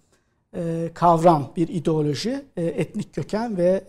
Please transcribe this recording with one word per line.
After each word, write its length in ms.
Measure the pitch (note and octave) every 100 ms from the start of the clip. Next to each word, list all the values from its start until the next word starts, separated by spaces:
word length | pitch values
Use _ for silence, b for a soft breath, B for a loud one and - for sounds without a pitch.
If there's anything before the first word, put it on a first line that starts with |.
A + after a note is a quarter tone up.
| _ _ _ _ _ -
e, 340 | E3+ E3 E3
kavram, 580 | E3 E3+ E3 E3+ D#3 B2+ -
bir 120 | E3
ideoloji, 800 | F3+ D#3+ D#3 D3 C3+ G#3 C4+ C#4 -
e, 80 | E3
etnik 500 | - E3+ G#3 - -
köken 420 | C#3 G#3 A#3+ F#3+
ve, 260 | F3 F#3+